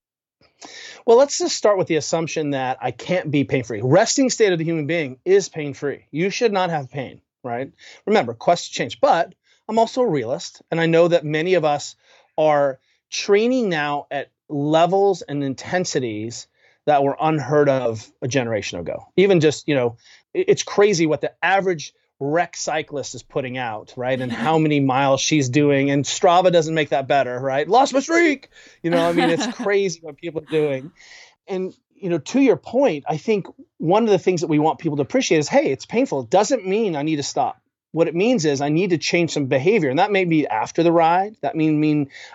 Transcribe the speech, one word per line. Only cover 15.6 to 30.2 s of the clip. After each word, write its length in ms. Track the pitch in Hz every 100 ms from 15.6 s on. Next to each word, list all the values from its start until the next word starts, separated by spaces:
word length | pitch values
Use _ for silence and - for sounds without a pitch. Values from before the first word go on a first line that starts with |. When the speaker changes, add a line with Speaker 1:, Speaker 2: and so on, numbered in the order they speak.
| - 180 180 156 123 107 110 117 - _ _ _ -
Speaker 1:
that 180 | 147
were 120 | 139 -
unheard 480 | 160 156 123 151 143
of 420 | 135 123 113 - -
a 80 | 123
generation 520 | 135 117 110 98 90
ago. 260 | 82 - - -
Even 240 | 196 185
just, 280 | 151 139 -
you 60 |
know, 220 | 143 120 117 _ - _
it, 120 | - 185
it's 140 | 196
crazy 440 | - - 208 175 160
what 140 | 143
the 120 | 151 -
average 480 | 170 196 190 170 - _ _ -
rec 360 | 139 160 170 -
cyclist 580 | - 156 151 143 120
is 80 | 123
putting 360 | - 151 127 127
out, 360 | 120 107 - -
right? 240 | 123 131
And 120 | 127
how 260 | 113 151 160
many 220 | 156 147
miles 400 | 135 - 139 135
she's 280 | - 147 131
doing. 420 | 135 147 139 139
And 140 | 143
Strava 460 | 131 - 190 175 185
doesn't 240 | 175 156
make 140 | 160 147
that 180 | 147 131
better, 320 | 143 123 123
right? 300 | 135 131 156
"Lost 240 | 226 277
my 80 | 262
streak." 480 | 277 330 339 277 - _ - _
You 80 | 165
know, 180 | 170 170
I 40 |
mean, 180 | 170 -
it's 160 | 165 233
Speaker 2:
<laughs> 60 |
Speaker 1:
crazy 460 | 233 151 202 196 165
what 140 | 160
people 260 | 143